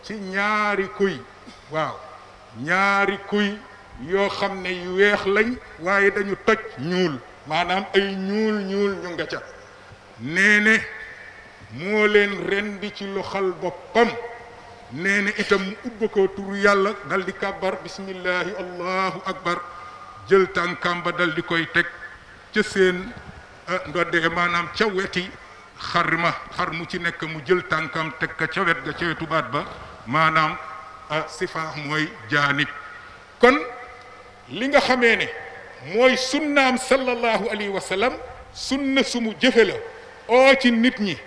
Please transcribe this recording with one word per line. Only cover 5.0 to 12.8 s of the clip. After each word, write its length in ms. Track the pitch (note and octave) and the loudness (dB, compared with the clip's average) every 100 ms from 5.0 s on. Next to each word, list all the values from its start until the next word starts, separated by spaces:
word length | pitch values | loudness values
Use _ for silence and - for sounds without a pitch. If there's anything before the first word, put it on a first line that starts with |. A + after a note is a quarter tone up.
| G#3 G#3 F#3+ | 4 4 2
lañ, 320 | G3+ A3+ B3+ - - | 2 2 -2 -10 -6
waaye 320 | E3+ G3 G3 | 0 4 4
dañu 240 | G3+ G3+ F#3 - | 2 -2 0 2
toj 140 | A3 - - | 2 0 -8
ñuul, 400 | C#3+ F3+ F3+ C3 - - - | -2 0 0 0 -10 -20 -4
maanaam 380 | D#3+ F3 F#3 G#3 G3 | -2 0 0 2 2
ay 200 | G3 F#3+ | 2 -2
ñuul 420 | F#3+ G#3 A3 G#3 F#3+ | -2 0 2 0 -2
ñuul 240 | G3 G3+ F#3 | 0 0 0
ñu 80 | F3 | -6
nga 160 | E3 D#3 | -6 -4
ca. 160 | D3+ - - - - - - - - | -6 -8 -18 -20 -20 -20 -20 -20 -12
Nee 400 | A#2+ E3+ G3+ G#3 | -4 4 6 6
ne 180 | G#3+ A3 - - - - - - - - - | 6 4 0 -12 -16 -16 -18 -20 -20 -20 -16
moo 320 | A2+ F3+ G#3+ G#3 | -10 -2 2 6
leen 380 | G#3 G3+ G3 E3+ | 6 4 0 -2
rendi 440 | G3 G#3 G3 | -2 -2 -6